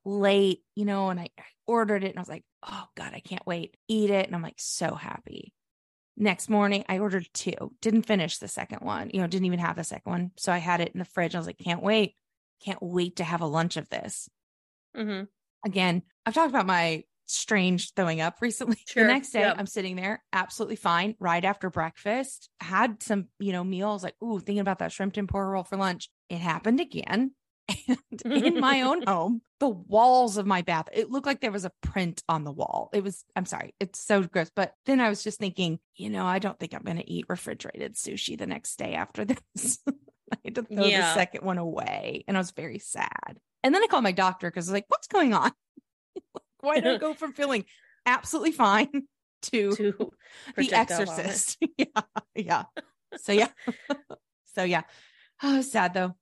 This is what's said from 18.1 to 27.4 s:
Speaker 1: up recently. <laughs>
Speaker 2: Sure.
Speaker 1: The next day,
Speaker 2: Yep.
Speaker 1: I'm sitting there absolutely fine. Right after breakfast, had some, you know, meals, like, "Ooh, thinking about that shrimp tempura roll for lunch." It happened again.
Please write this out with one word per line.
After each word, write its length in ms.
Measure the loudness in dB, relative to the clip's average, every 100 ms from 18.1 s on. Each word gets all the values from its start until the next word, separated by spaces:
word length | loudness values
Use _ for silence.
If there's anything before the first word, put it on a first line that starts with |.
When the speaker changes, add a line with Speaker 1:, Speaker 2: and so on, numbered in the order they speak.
| 2
Speaker 1:
up 160 | 0 0
recently. 360 | -4 -2 -2 -2
<laughs> 60 | 0
Speaker 2:
Sure. 160 | 4
Speaker 1:
The 100 | 6
next 180 | 4 0
day, 100 | 0
Speaker 2:
Yep. 140 | 2 0
Speaker 1:
I'm 60 | -4
sitting 280 | -6 -6 -4
there 260 | -6 -6 _
absolutely 440 | -4 -4 -4 -6 -2
fine. 380 | 2 4 2 0
Right 240 | 0 2
after 260 | 2 0 -4
breakfast, 800 | -2 -4 -4 -2 -2 -4 -10 -20 -16
had 420 | -2 2 2 0
some, 240 | -2 -2 -2 -6
you 140 | -4
know, 120 | -2
meals, 400 | -2 -2 -2 -2
like, 120 | -6 -8
"Ooh, 160 | -4 -4
thinking 200 | -2 0
about 200 | 0 0
that 120 | -2
shrimp 220 | -2 -4
tempura 320 | -2 -2 -2 -2
roll 180 | -2
for 140 | -4 -2
lunch." 320 | -2 -2 -10 _ -10
It 80 | -4
happened 400 | -2 0 2 2
again. 540 | 0 -6 -2 0 0 -4